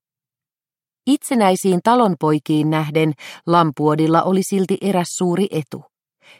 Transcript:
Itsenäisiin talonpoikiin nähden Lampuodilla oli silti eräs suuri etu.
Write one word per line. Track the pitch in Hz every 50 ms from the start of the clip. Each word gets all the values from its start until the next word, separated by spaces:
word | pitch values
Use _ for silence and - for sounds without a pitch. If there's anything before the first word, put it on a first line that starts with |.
| _ _ _ _ _ _ _ _ _ _ _ _ _ _ _ _ _ _ _ _ _
Itsenäisiin | 247 285 - - - 277 233 208 190 185 - - 190 185 175 -
talonpoikiin | 226 240 247 233 196 170 - 160 151 156 151 - - 156 151 151 156
nähden | 156 156 156 151 147 156 160 156 147 - - - - - _
Lampuodilla | 165 170 175 165 156 135 - 147 151 151 151 156 160 160 165
oli | - 185 190 190
silti | 190 - 202 196 185 - 196 -
eräs | - 196 196 175 170 - - -
suuri | 185 175 175 175 202 -
etu. | - 156 151 - - 131 - _ _ _ _ _ _ _ _ - - _